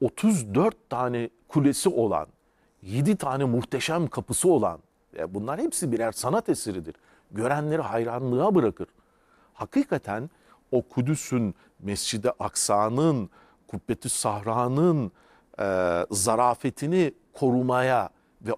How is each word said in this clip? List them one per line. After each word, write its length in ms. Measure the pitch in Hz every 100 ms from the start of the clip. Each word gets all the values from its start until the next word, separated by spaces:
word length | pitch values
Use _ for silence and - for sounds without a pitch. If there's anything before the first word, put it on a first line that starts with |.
otuz 540 | 123 - 214 190 107
dört 360 | 113 208 - -
tane 400 | 123 127 120 117 _ _
kulesi 400 | 156 139 131 190
olan, 380 | 123 110 82 - _ _ _ _ _
yedi 340 | 92 117 156 202
tane 280 | 139 135
muhteşem 600 | 135 120 - 127 - 165 156
kapısı 440 | - - 120 185
olan, 280 | 147 98 80 _ _ _ -
e, 160 | 82
bunlar 260 | 98 113 165
hepsi 320 | 330 - 147
birer 200 | 113 113
sanat 360 | - 123 214 220
eseridir. 460 | 147 110 90 80 - _ _ _
Görenleri 520 | 101 123 143 151 160
hayranlığa 720 | 110 113 117 120 131 123 196
bırakır. 340 | 185 113 - 90 _ _ _ _ _ _
Hakikaten 760 | - 110 269 277 147 - 104 147 _ _ _ _
o 100 | 127
Kudüs'ün, 720 | - 131 123 156 - 120 107 - _ _
Mescid-i 520 | 98 101 - 110 120
Aksa'nın, 1000 | - 104 - - 104 110 123 160 135 92 - _ _ -
Kubbetü 420 | 98 - 113 127
Sahra'nın, 1040 | - 117 101 107 117 123 135 175 156 104 - _ _ _ -
e, 460 | 98 92 90 87 -
zarafetini 1040 | 101 110 113 123 117 131 - 143 185 156 - _
korumaya 760 | - 131 123 127 127 131 123 92 _ _ _
ve 100 | 104